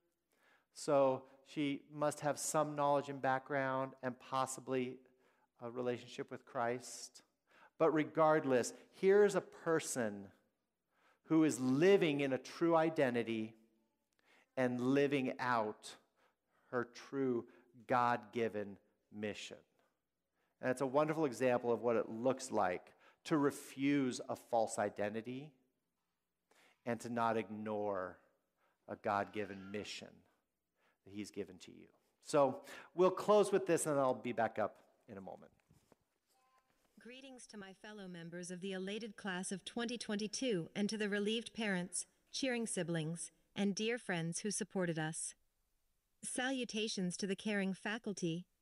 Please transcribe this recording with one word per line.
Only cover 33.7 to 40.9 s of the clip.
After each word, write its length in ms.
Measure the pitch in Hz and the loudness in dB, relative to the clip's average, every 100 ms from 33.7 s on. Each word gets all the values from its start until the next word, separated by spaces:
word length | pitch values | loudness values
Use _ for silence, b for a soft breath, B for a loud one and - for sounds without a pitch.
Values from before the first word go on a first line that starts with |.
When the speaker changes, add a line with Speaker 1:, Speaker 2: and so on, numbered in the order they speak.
| 156 160 | 0 2
Speaker 1:
and 120 | 139 | 2
I'll 140 | 131 | 2
be 200 | 117 120 | 0 -2
back 260 | 113 110 - | 0 0 0
up 180 | 101 - _ _ - | -2 -4 _ _ -16
in 60 | 98 | -14
a 60 | |
moment. 300 | 92 82 - _ _ _ _ _ _ _ _ _ _ _ _ _ _ - | -14 -16 -20 _ _ _ _ _ _ _ _ _ _ _ _ _ _ -20
Speaker 2:
Greetings 460 | 226 254 269 254 - | -20 -18 -18 -18 -16
to 100 | 214 | -14
my 160 | 190 185 | -14 -16
fellow 260 | 214 214 185 | -16 -12 -12
members 420 | 175 165 175 175 | -10 -10 -10 -8
of 120 | 180 | -8
the 100 | 196 | -6
elated 420 | 185 190 220 220 | -4 -4 -6 -8
class 380 | - 202 180 190 | -8 -6 -4 -4
of 100 | 185 | -6
twenty 360 | - 240 233 240 | -6 -4 -4 -4
twenty-two 720 | - 208 214 - 262 180 160 | -4 -4 -2 -2 0 0 -2
and 140 | 214 | -2
to 80 | 208 | -2